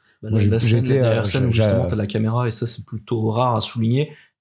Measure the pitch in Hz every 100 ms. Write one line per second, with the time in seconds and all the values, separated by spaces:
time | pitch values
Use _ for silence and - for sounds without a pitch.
0 | _ _ 110 110 101 110 117 117 127 135
1 | 120 110 110 135 127 113 107 98 90 107
2 | 101 110 110 117 123 110 117 - - 110
3 | - 117 110 110 127 113 - 117 113 123
4 | 151 - _ _